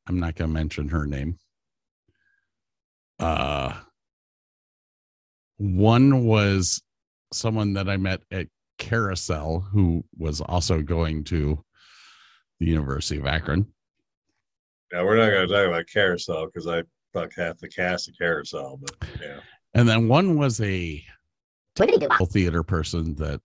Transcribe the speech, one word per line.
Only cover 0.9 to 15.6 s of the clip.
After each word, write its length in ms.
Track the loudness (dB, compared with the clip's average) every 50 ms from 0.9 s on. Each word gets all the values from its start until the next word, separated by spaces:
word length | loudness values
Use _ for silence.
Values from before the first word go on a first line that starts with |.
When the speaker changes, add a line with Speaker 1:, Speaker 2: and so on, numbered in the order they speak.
| -2 -2 -2
Speaker 1:
name. 320 | -2 -4 -4 -4 -6 -6 -8 _ _ _ _ _ _ _ _ _ _ _ _ _ _ _ _ _ _ _ _ _ _ _ _ _ _ _ _ _ _ _ _ _ _ _ -6
Uh, 560 | -2 -2 0 0 -2 -2 -2 -4 -4 -6 -8 -10 -16 _ _ _ _ _ _ _ _ _ _ _ _ _ _ _ _ _ _ _ _ _ _ _ _ _ _ _ _ _ _ _ _ _ _ -6
one 680 | -4 0 2 4 6 6 6 6 6 6 6 4 4
was 560 | 4 4 4 4 4 2 2 0 0 -2 -4 -8 _ _ _ _ _ _ _ _ _ -8
someone 400 | -6 -4 -2 -2 0 0 0 -2
that 160 | -2 -2 -2
I 80 | -2 -2
met 240 | -2 -2 -2 -4 _ -8
at 160 | -8 -8 -8 -8 _ _ _ _ _ -14
Carousel, 840 | -6 -2 0 0 0 0 -2 -4 -4 -4 -4 -4 -4 -4 -4 -4
who 460 | -2 0 2 4 4 4 2 0 -2 _ -10 -8
was 220 | -6 -4 -4 -4
also 420 | -4 -2 -2 0 0 2 0 0
going 440 | 0 0 0 0 0 0 -2 -4 -4
to 360 | -2 -2 0 0 0 0 -2 -4 _ _ _ _ -20 -20 -20 -20 -20 -20 _ _ _ _ _ _ _ _ -2
the 40 | 0
University 540 | 0 2 0 0 -2 -4 -4 -4 -4 -6 -4
of 60 | -2
Akron. 420 | -2 -2 -2 -2 0 0 0 0 -2 _ _ _ _ _ _ _ _ _ _ _ _ _ _ _ _ _ _ _ _ _ _ _ -8
Speaker 2:
Yeah, 120 | -4 -2 2
we're 140 | 4 4 4
not 140 | 6 4
gonna 160 | 4 4 2 2
talk 200 | 2 2